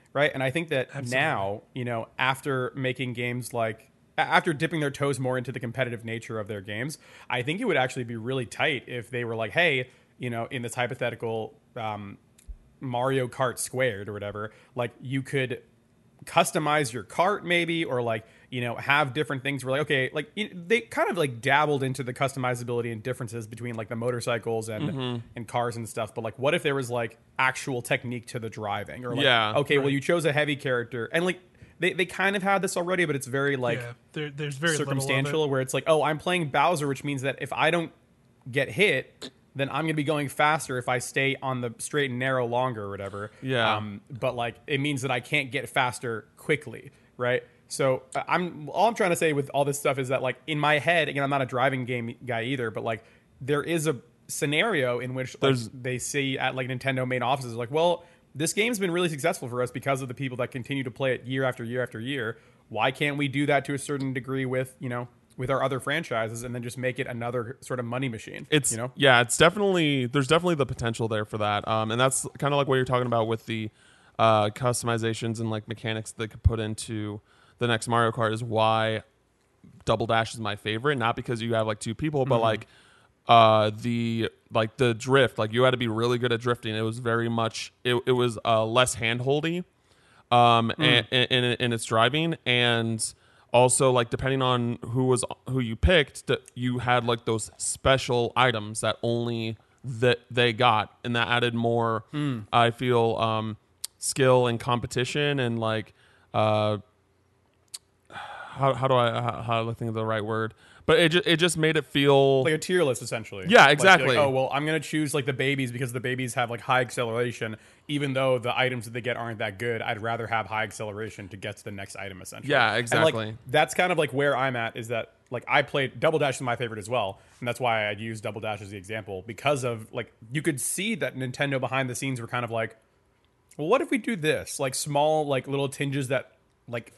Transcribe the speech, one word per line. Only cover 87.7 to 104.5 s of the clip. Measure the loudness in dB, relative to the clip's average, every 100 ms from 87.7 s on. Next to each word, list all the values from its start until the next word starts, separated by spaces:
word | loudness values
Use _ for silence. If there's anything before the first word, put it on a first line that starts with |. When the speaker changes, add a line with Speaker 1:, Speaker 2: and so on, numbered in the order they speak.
| -4
Speaker 3:
it, | 0 2 2
it |
was, | 2 0 0
uh, | 2 2
less | 4 4 2 0
handholdy, | -2 0 0 0 0 -4 -8 _ _ _ _ _ _
um, | 6 8 6 4 2
Speaker 1:
Mm. | 4 4 4
Speaker 3:
in, | 2
in, | 2 2 2 2
in | 0
its | -2
driving, | 0 4 4 2 -2 -2 0
and | 2 4 2 0 -2 -6 -10 _ _ _
also, | 6 6 6 6
like, | 4 2
depending | -2 0 2
on | 2 2 0 -4
who | -4 0
was, | 2 2 0 -6 -4
who | -2
you | -2 2
picked, | 4 4 2 -4 -2
that | -2 -4
you | -4 -2 0
had, | 2 2
like, | 2 0
those | 0 -2 -4 -8
special | -6 0 2 2 2 0 0 4
items | 4 2 -6 -4
that | -4 -2
only | -2 -2 -2 -2 -4 -6 _ _
that | -12 0 2 2 0
they | 2 2
got, | 4 4 4 0 _
and | -4 0
that | 2
added | 2 2
more, | 0 0 2 0 -2 -6
Speaker 1:
Mm. | -6 -4 -4 0
Speaker 3:
I | 4 4
feel, | 2 2 2 2 0
um, | 0 -2 -4 -8 _ _ -14 _
skill | -6 2 6 6
and | 4